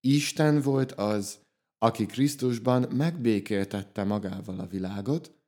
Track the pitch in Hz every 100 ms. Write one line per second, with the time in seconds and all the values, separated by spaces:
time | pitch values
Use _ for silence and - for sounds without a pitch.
0 | 127 143 143 - 151 147 139 135 131 -
1 | 104 107 101 - _ _ _ _ 113 -
2 | 104 - 143 143 127 117 123 127 123 127
3 | 160 170 117 104 101 104 98 101 98 -
4 | 98 104 95 95 95 92 92 98 92 101
5 | 101 156 - _